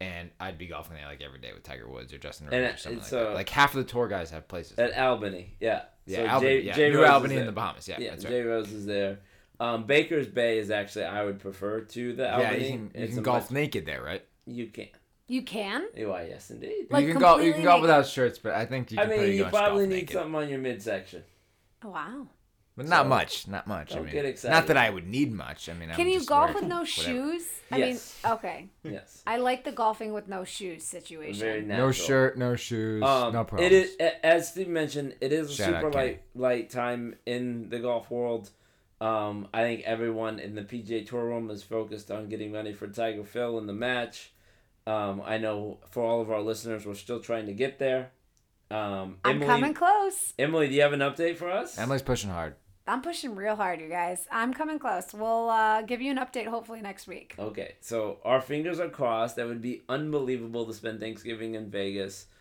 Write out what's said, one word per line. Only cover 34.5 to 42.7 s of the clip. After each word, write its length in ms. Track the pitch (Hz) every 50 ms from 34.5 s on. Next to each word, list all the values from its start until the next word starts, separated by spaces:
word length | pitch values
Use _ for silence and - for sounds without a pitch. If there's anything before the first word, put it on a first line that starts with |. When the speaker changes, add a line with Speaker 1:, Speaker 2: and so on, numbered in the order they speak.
Speaker 2:
Steve 180 | - 180 190 185
mentioned, 460 | 170 160 156 143 135 147 143 135 - - -
it 100 | 131 143
is 180 | 160 160 143 113
a 20 |
Speaker 1:
Shout 180 | - 104 95 -
out, 60 | 82 160
Speaker 2:
super 80 | 151 143
Speaker 1:
Kenny. 140 | 139 131
Speaker 2:
light, 160 | 127 101 92 - - -
light 360 | 123 127 127 123 120 113 -
time 460 | - 123 120 120 123 123 120 117 107 - _
in 460 | - 120 123 123 123 120 117 113 101
the 80 | - 120
golf 320 | 117 123 120 117 113 -
world. 400 | 120 120 120 120 117 113 101 98 - _ _ _ _ _ _ _ _ _
Um, 480 | 110 110 113 110 104 104 104 104 101 101 -
I 80 | 110 113
think 200 | 120 117 113 -
everyone 540 | - 113 113 117 117 113 110 113 110 110 101
in 160 | 71 98 104
the 60 | 107 101
P 180 | 101 - 120 110
G 140 | 101 113
A 80 | 113 101
Tour 200 | - 123 120 117
room 260 | 117 120 117 117 110
is 120 | 107 101 -
focused 480 | - 110 113 110 107 107 104 101 -
on 180 | 95 107 107 104
getting 240 | 110 107 107 104 104
ready 200 | 107 107 107